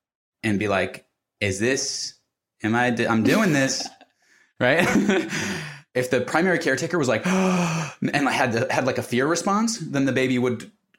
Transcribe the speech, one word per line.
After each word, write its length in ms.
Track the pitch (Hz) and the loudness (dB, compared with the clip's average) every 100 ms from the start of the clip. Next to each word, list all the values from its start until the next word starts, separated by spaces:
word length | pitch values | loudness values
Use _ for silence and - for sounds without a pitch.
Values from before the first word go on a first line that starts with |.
| _ _ _ _ | _ _ _ _
and 160 | 110 98 | -2 0
be 100 | 104 | 2
like, 380 | 95 92 - _ _ _ - | 0 0 -6 _ _ _ -4
"Is 200 | 104 95 | -4 0
this, 540 | 117 135 - - - - _ _ _ _ | 0 0 -4 -8 -10 -14 _ _ _ _
am 120 | 107 | 0
I, 160 | 117 123 | 2 2
d-, 160 | 117 113 | 0 0
I'm 160 | 113 | 2
doing 300 | 107 214 202 | 2 4 4
this," 360 | 143 135 - - - _ _ | 2 0 -2 -8 -14 _ _
<laughs> 360 | _ _ _ - | _ _ _ 0
right? 260 | 123 160 190 | 2 4 4
<laughs> 440 | - 202 190 - - - 175 - - - | 2 2 0 -2 -4 -6 -8 -10 -16 -6
If 180 | 127 127 | -4 0
the 100 | 123 | 0
primary 400 | - 160 185 165 | 0 2 2 2
caretaker 380 | 147 135 165 175 | 0 -2 -2 0
was 100 | 127 | 0
like, 180 | 110 180 | 0 0
<gasps> 0 | |
and 1040 | 185 185 180 170 160 151 - - 147 131 | 0 2 0 0 -2 -6 -6 -4 0 0
had 240 | - 131 | 0 0
the, 200 | 113 - | 0 0
had, 140 | 156 127 | 0 -2
like, 120 | 123 | -2
a 40 | |
fear 240 | 117 123 143 | -2 0 0
response, 520 | 170 196 202 226 - | 0 0 0 0 -4
then 260 | 151 139 | -4 -2
the 80 | 135 | 0
baby 260 | 127 131 123 | 0 0 2
would 320 | 123 113 - _ _ | 0 -2 -8 _ _